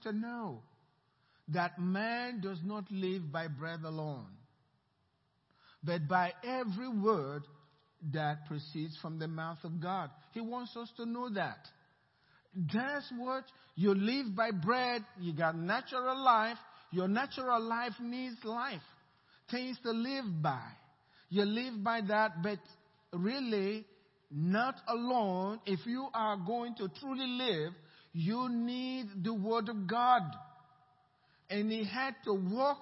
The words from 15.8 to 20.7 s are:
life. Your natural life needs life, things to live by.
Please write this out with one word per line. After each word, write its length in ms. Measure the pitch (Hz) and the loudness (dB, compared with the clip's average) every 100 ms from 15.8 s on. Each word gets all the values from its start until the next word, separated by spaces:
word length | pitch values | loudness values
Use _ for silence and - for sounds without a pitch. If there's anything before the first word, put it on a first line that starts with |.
| - 254 254 262 | 0 -2 0 4
life. 420 | 262 226 220 233 - - - | 6 8 4 -2 -12 -20 -4
Your 180 | 175 185 | 0 2
natural 540 | 220 277 - 254 233 | 2 0 -2 2 2
life 360 | 226 233 240 214 | 2 -2 -2 -4
needs 440 | 240 254 254 226 | -6 -4 -6 -6
life, 400 | 220 233 269 185 - - _ _ _ - - | -6 -4 -4 -6 -12 -20 _ _ _ -20 -6
things 300 | 240 254 247 | -4 -4 -4
to 100 | 233 | -2
live 500 | 226 247 277 220 160 | 0 0 -2 -2 0
by. 340 | 151 127 113 | 0 0 -6